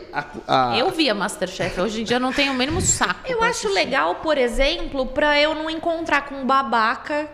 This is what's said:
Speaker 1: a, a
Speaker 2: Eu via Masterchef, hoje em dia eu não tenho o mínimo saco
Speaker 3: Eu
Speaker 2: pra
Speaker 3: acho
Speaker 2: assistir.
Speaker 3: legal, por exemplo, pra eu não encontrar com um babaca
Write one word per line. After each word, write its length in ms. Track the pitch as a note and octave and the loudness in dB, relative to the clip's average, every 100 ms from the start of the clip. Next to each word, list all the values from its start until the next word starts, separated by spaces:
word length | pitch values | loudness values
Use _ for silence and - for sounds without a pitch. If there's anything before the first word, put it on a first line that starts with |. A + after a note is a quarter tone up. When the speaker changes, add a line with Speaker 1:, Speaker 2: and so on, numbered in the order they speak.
| - | -6
Speaker 1:
a, 580 | C#3+ - - - C3+ B2+ | -8 -8 -8 0 2 2
a 40 | G#3+ | 2
Speaker 2:
Eu 140 | E4+ | 0
via 240 | E4+ C#4+ G3+ | 2 0 0
Masterchef, 640 | G3 - F3+ - F3+ F#3 | -2 -4 -6 -4 -4 -2
hoje 200 | F#3 A3 | -2 -2
em 20 | |
dia 140 | A3+ A#3+ | -2 0
eu 20 | |
não 120 | B3+ | 0
tenho 220 | B3+ C#4 | 0 0
o 20 | B3+ | 0
mínimo 240 | C4 E4+ | 0 0
saco 420 | - - G#3+ B3+ C5 | 0 2 0 -2 -4
Speaker 3:
Eu 120 | A#4+ | 0
Speaker 2:
pra 80 | A4+ | 0
Speaker 3:
acho 200 | A#4 G4+ | 0 0
Speaker 2:
assistir. 60 | |
Speaker 3:
legal, 420 | F#4+ C#4 C4 D#4+ F4 | 0 2 2 0 0
por 220 | D#4 C#4+ | 0 2
exemplo, 680 | B3 A3+ C#4 E4+ E4 C#4 C4 | 2 2 2 0 -4 -4 -2
pra 320 | - D4 D4 | 2 4 4
eu 160 | D4+ D#4 | 2 0
não 120 | D#4 | -4
encontrar 580 | D#4+ E4+ E4 D#4+ C#4+ C#4 | -4 -2 -2 0 0 0
com 80 | C4+ | -4
um 100 | B3+ | 0
babaca 840 | C4+ C4+ A#3 A3 B3 - D4 D4+ | 2 2 2 2 -2 -4 -4 -4